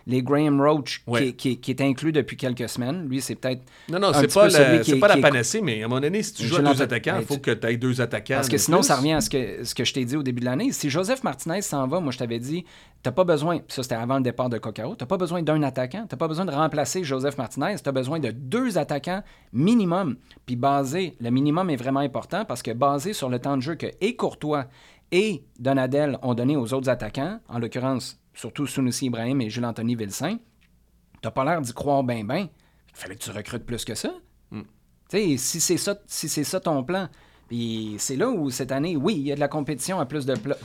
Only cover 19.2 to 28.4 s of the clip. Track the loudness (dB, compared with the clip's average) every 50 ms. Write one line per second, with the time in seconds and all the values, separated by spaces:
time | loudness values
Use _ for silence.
19.2 | -8 -10 -18 -20 -14 -6 0 2 4 6 6 6 4 4 2 0 0 -2 -4 -6
20.2 | _ -20 -20 -16 -10 -8 -4 0 2 2 2 2 2 0 -2 -2 -4 -4 -6 -6
21.2 | -2 0 2 2 4 2 2 2 0 0 -2 -2 -2 0 0 0 0 -2 -2 -6
22.2 | -6 -4 -4 -4 -4 -4 -6 -6 -6 -4 -2 0 2 2 2 0 -2 -4 -6 -4
23.2 | -4 -2 -2 -2 -2 -2 -2 0 -2 -4 -4 -6 -6 -8 -6 -2 -2 -2 0 0
24.2 | -2 -2 -2 -4 -4 -2 -2 -2 -4 -6 -12 -20 -20 -20 -20 _ _ 0 2 2
25.2 | 2 2 0 -4 -8 -14 _ -4 0 2 2 2 2 2 2 2 2 0 -2 -2
26.2 | -2 -2 0 2 2 2 2 2 0 0 -2 0 0 0 0 0 -2 -6 -6 -4
27.2 | -6 -6 -6 -10 _ -8 -6 -6 -4 -4 -4 -4 -2 -2 -2 -2 -4 -8 -14 _
28.2 | _ _ -16 -12